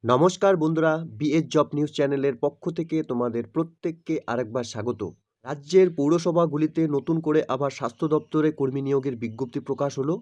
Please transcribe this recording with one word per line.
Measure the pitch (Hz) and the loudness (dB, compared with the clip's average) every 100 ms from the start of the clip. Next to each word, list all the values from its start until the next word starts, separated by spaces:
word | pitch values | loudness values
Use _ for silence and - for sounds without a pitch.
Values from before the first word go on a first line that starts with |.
নমস্কার | 113 127 175 185 196 190 | 4 4 4 4 2 4
বন্ধুরা, | 156 160 160 156 165 107 | 2 2 2 0 -6 -4
বিএস | 147 160 135 | 0 0 2
জব | 151 143 147 | 2 2 0
নিউজ | 147 - | -4 0
চ্যানেলের | 139 139 139 120 | 0 2 -2 0
পক্ষ | 147 143 180 165 | -4 -2 -8 -6
থেকে | 165 160 151 | -4 -4 -2
তোমাদের | 123 123 117 110 | -2 -2 -4 -4
প্রত্যেককে | 160 165 _ 175 165 - 160 - | -4 -4 _ -10 -8 -6 -6 -4
আরেকবার | 120 110 120 120 | -4 -4 -6 -6
স্বাগত। | 113 113 104 95 - _ _ 123 | -6 -6 -4 -8 -10 _ _ -12
রাজ্যের | 143 143 185 185 170 | -12 4 6 6 2
পৌরসভাগুলিতে | 143 170 175 170 170 143 156 165 160 143 | 2 2 2 2 0 0 0 0 0 0
নতুন | 123 165 156 | 0 -2 2
করে | 151 - | 0 0
আবার | 131 139 - | -2 -2 -4
স্বাস্থ্য | 120 - 160 | -8 -4 0
দপ্তরে | 151 151 156 156 156 | 0 0 2 2 2
কর্মী | 135 135 135 | -2 -2 0
নিয়োগের | 139 135 120 | 0 0 -4
বিজ্ঞপ্তি | 113 110 127 - - | -8 -6 -6 -6 -6
প্রকাশ | 135 143 139 | -2 -2 -2
হলো। | 135 190 | -4 -4